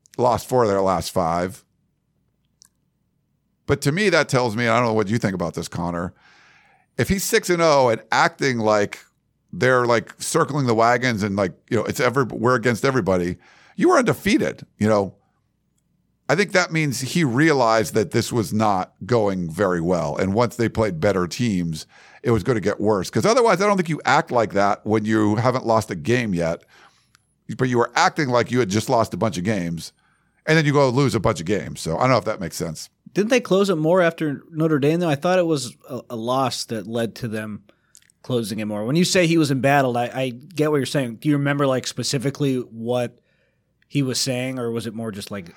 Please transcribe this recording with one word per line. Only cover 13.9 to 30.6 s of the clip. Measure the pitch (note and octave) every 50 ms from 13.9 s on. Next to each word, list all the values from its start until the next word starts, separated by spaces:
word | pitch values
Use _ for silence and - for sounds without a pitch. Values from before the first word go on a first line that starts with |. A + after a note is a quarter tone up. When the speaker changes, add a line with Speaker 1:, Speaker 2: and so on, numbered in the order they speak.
| F4+ D4
Speaker 1:
undefeated, | B3 F#3+ C3+ - - G3 A#3 C4+ - C#2 A#1 - - - _ -
you | G#2 G#2+
know. | G#2+ G2+ G2 F#2 - _ _ _ _ _ _ _ _ _ _ _ _ _ _ _ _ _ _ _ _ _ _ -
I | C#3
think | F3+ G#3 F3+ F#3
that | F#3 F3 E3
means | D#3+ D#3+ D#3 D3 A#2+ -
he | C3 B2 - F3 E3
realized | C3 A2+ C3 D#3 E3 D3 C3+ A#2+ A2+ A2+ A2+ G#2+ - -
that | A2 G2+ D#2
this | - A#2+ A2 -
was | A#2+ A#2+ G2+ D2+ -
not | G#2+ A2 G#2 G2 F#2 F#2 - _ - -
going | F#2 A#2+ A#2 G#2 G2+ F#2+ F#2 F2 D#2+
very | D#2+ F2 G#2 F#2 F2+ E2+
well. | D#2+ F2 F2+ E2+ D#2+ D2+ - -
And | F#2+ F#2+ F#2+
once | A2+ A#2+ A2+ -
they | - A2+ G#2+
played | - - A2+ G#2 F2 D#2
better | F2+ G#2 F#2+ F#2+ F2+ E2
teams, | - - B2 A#2 G2 F2+ F2 E2 D#2+ D#2 - - _ - - - - - -
it | B2
was | A#2 G#2+ F2+
gonna | C3+ B2 G#2+
get | E2+ G#2 G2 -
worse. | G2 G#2+ A2 F#2+ E2+ -
'Cause | - A#2+ -
otherwise, | G3+ A#3 C4 A#3 G3+ F#3 E3+
I | G3+ G#3
don't | G3+
think | F#3 E3+ E3
you | D3+ - -
act | - C3 D3+ E3 -
like | C#3 A#2+ A2 F2+ F2
that | G2 G2+ G2+ G#2 - -
when | G#2+ G#2+ A2 G#2+
you | G#2+ A2 A2 G#2+ G#2 G#2
haven't | G#2+ A2+ C3 A#2+ B2+ A2
lost | A2+ A2+ A2 G#2+ -
a | G#2+
game | E2+ C#2+ A#2 A#2+ B2+ A#2+ G#2+ F#2
yet, | E2+ E2+ D#2+ E2+ - _ _ _ - - - _ _ _ _ _ _ _ _ _ _ _ - A#2 -
but | C3+ B2+
you | B2 A#2
were | A#2+ - -
acting | D3+ E3+ F#3 - - D#3 B2
like | B2 A#2+ A2+ -
you | A#2+ B2
had | A#2+ F#2+
just | G2 A2 - -
lost | C3 A2+ A2 - -
a | F2
bunch | A2+ A2 D#2 F2+
of | F2
games, | A2 A2 F#2+ F2 E2+ E2 D#2+ - - - _ _ _ _ _ _ _ _ _ -
and | - D#3
then | D#3+